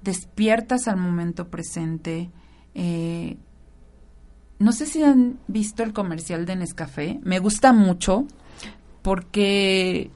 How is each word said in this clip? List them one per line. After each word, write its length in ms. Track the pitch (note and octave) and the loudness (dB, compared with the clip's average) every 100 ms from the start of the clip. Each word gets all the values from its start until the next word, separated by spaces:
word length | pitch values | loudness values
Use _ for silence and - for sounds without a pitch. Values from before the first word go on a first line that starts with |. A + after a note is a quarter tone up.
Despiertas 840 | - F3+ - - G#3+ A3+ A3+ B3+ B3 | -6 -6 -8 -2 2 2 2 -2 0
al 100 | G3 | -2
momento 520 | F3+ F3 E3+ E3+ F3 | 0 -2 -4 -6 -10
presente. 800 | E3+ E3 - D#3+ D#3+ E3 E3 F3 - - - - | -10 -10 -8 -6 -6 -6 -6 -8 -14 -20 -20 -18
Eh, 640 | - F3 E3+ E3 E3+ E3+ - - - - - - - - - - - - - | -6 -4 -2 -4 -6 -8 -12 -18 -20 -20 -20 -20 -20 -20 -20 -20 -20 -20 0
no 140 | G#3 | 0
sé 160 | A#3+ D4 | 0 -4
si 160 | D#4+ | 2
han 340 | D4+ C4 B3 B3 - | 4 6 4 0 -8
visto 360 | G#3 G#3+ - | -4 -4 -4
el 100 | A3+ | -6
comercial 540 | G#3+ F#3+ E3 E3 E3+ E3+ | -4 -4 -4 -6 -6 -4
de 80 | F#3+ | -6
Nescafé. 640 | E3+ - D#3 - D3+ C4 | -6 -8 -10 -6 -6 -6
Me 160 | - F#3 | -2 0
gusta 360 | G3+ G#3 C4 | 0 4 6
mucho 520 | A#3 G3 F3+ - F#3+ C#4+ - - - - - - - | 8 6 4 2 0 0 -8 -20 -18 -18 -18 -20 -8
porque 1040 | - F#3+ F3+ G#3 G3+ G3+ G3 F#3+ F#3 F3+ - | -2 -2 -2 0 2 4 4 2 2 -2 -6